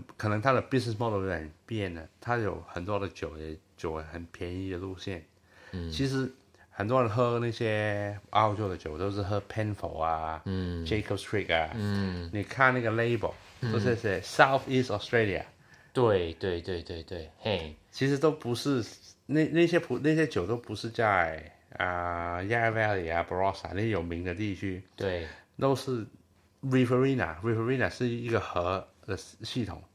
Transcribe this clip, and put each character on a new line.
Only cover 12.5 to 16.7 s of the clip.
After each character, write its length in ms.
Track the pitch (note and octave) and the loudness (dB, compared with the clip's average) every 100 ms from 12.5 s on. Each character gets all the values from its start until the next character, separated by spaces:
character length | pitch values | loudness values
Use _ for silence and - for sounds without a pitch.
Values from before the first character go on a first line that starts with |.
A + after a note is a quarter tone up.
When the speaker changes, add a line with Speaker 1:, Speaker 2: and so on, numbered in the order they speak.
| B2+ C3 | 4 4
Speaker 1:
那 60 | B2 | 4
个 100 | A2+ | 2
label， 420 | A2+ A#2 A#2 E2 - - - | 2 2 2 0 -4 -20 -6
Speaker 2:
嗯。 120 | A#2+ | 0
Speaker 1:
都 60 | G#2+ | 2
是 160 | A#2+ | 2
写 260 | A2 G#2+ F#2 | 2 0 0
South 420 | - - C#3 C3+ - | -2 6 6 6 2
East 240 | B2+ A#2+ | 2 2
Australia。 540 | G#2 - A#2 G#2+ E2 - _ - - - | -2 2 2 4 0 -4 _ -20 -20 -6
Speaker 2:
对， 400 | C3 A#2 F#2+ E2 | 2 4 4 2
对， 260 | - G2 F2 | -2 -2 -2
对， 220 | F#2 | -4